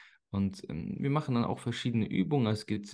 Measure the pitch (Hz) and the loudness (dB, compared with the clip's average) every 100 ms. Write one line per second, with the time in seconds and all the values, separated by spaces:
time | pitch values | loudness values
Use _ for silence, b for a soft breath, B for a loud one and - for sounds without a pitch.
0 | b b _ 98 98 95 - 78 - - | b b _ 0 0 -2 -8 -6 -6 -2
1 | 139 147 156 120 117 113 120 117 127 117 | 0 0 2 0 2 -2 -4 -2 0 0
2 | 107 - 165 147 110 107 - 107 101 | 2 2 2 4 2 0 -2 -4 -6